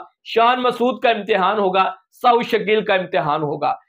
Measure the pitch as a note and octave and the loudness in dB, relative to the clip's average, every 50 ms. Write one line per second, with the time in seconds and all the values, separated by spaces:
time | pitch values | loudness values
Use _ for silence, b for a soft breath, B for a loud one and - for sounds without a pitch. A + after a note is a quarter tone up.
0 | - - _ _ _ - - A3 A#3 A#3+ B3+ B3+ B3 B3 - A#3 A#3 B3 B3 - | -4 -10 _ _ _ -4 0 2 2 2 2 2 0 -2 -2 0 -2 -2 -2 0
1 | - B3 A3+ G#3+ G3+ G3 G#3+ F#3+ F#3 F#3 G#3 A3 G3+ F#3 F3+ F#3+ F#3 F#3 - - | 0 0 0 0 0 -2 0 0 2 0 0 0 0 0 2 0 0 0 -2 -8
2 | _ _ _ _ - B3 A#3+ A#3 A#3 - - G#3 F3+ G3 G#3+ G#3+ G#3 G#3+ G3+ F#3+ | _ _ _ _ 2 2 2 2 2 0 -2 -2 0 0 0 0 2 0 0 -2
3 | F#3 - - F3+ D#3+ D3+ D3 D#3+ D#3 C#3+ D#3 D3+ C#3+ C3+ C3 - _ | -2 -2 -4 -2 0 0 -2 -2 -2 -4 -6 -4 -4 -4 -4 -4 _